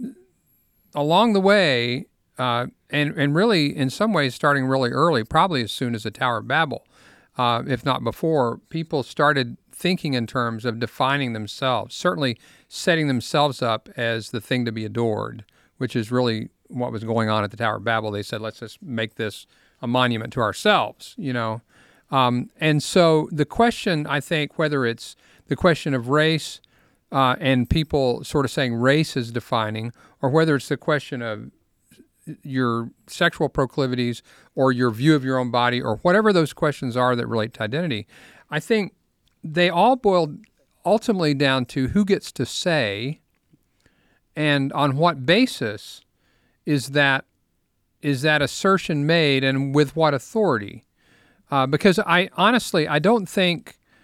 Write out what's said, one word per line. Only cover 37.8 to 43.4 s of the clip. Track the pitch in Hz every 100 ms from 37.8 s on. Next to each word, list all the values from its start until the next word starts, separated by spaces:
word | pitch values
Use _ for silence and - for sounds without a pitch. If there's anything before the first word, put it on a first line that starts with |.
| 175 107 - - - - -
I | 151
think | - 220 185 - _ _ _ _
they | 160 151 180
all | 175 220 262
boil | 208 185 151 - - _ _ _ 170
ultimately | 220 - 196 156
down | 139 139 131 120
to | 143 131
who | 160 202
gets | 196 -
to | - 123
say | - 180 156 110 101 127 156 _ _